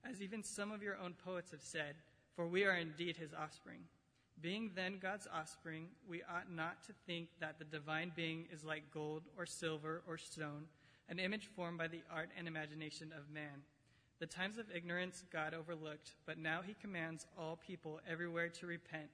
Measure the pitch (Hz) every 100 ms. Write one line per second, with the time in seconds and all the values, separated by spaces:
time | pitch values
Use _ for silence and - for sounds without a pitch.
0 | 240 214 196 220 - - 208 214 208 196
1 | 180 175 185 180 170 151 - 160 147 151
2 | - - - - 170 180 202 180 165 151
3 | 175 165 156 160 156 - - 180 170 -
4 | _ _ _ - 160 202 226 185 185 196
5 | 185 202 - 170 156 - 165 160 165 -
6 | 208 170 185 175 185 170 165 180 - 208
7 | - 170 170 - 156 156 156 156 147 156
8 | 175 165 165 160 175 165 156 156 143 156
9 | 151 156 170 - 170 - 165 156 151 165
10 | 180 165 - - 151 147 156 - - -
11 | - 175 185 214 - - 170 170 165 165
12 | - 165 170 - 170 160 151 151 151 -
13 | 156 156 143 151 147 139 139 _ - -
14 | - _ 165 - 185 214 214 175 170 175
15 | 185 180 - 165 156 165 160 165 156 151
16 | - - - 156 160 160 185 214 214 180
17 | 160 160 - - 160 170 - 175 160 156
18 | - 165 175 165 170 170 175 170 - 160
19 | 151